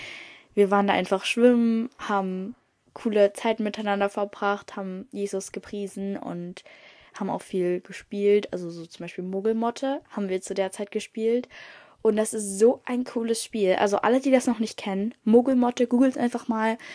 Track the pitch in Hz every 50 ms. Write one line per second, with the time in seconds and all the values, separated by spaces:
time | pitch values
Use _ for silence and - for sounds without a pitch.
0 | - - - - - - - - _ _ _ 202 202 185 202 202 202 196 190 196
1 | 180 - 196 190 - - - 233 233 247 247 240 233 233 226 226 226 - - -
2 | - - 208 196 190 185 185 185 190 208 247 - _ _ _ _ _ _ _ -
3 | - 226 208 208 202 202 - - - 226 220 220 214 208 208 - 214 208 202 202
4 | 202 202 - 214 202 202 - - 214 202 202 202 - - - 208 196 190 185 185
5 | 196 - - 202 202 202 - 190 196 - - 196 - - - 202 202 190 - 196
6 | 196 196 196 - - - 175 175 175 175 180 - - - - - - - - -
7 | - _ _ - 202 190 160 180 - - - 185 175 175 180 180 - - 185 -
8 | - _ - 202 202 202 208 208 202 - - 180 175 170 170 170 165 170 - -
9 | 170 170 - - 180 185 190 196 196 220 226 226 233 233 233 - 277 269 277 294
10 | - _ - 214 202 190 185 190 - - 190 196 190 185 - - 208 - - 214
11 | - - _ 226 220 226 233 247 247 - - - - - - - - - _ _
12 | - 226 214 214 220 220 - 220 208 196 196 190 220 240 262 - _ - 247 247
13 | 254 - - 240 226 226 226 - - - - 220 196 185 185 - 208 202 202 -
14 | - 214 240 262 262 277 262 254 247 254 233 214 226 214 - - - 208 190 190
15 | 202 226 - _ _ 214 220 240 247 269 269 247 240 240 247 - 247 240 247 240
16 | 269 262 254 - 247 240 - 233 - - 220 220 220 220 220 226 - -